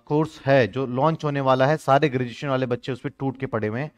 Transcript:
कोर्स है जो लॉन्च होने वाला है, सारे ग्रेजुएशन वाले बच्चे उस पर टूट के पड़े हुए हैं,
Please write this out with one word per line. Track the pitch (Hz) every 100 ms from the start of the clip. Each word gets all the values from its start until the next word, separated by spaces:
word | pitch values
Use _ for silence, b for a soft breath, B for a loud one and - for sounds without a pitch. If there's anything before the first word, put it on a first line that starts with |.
| -
कोर्स | 147 156 -
है | 135 139 107
जो | 120 131
लॉन्च | 123 151 160
होने | 151 143
वाला | 135 127 131
है, | 156
सारे | - 139 135
ग्रेजुएशन | 127 123 113 147
वाले | 131 127
बच्चे | 120 -
उस | 123
पर | 143
टूट | - 135 127
के | 131
पड़े | 113 107
हुए | 113
हैं, | 151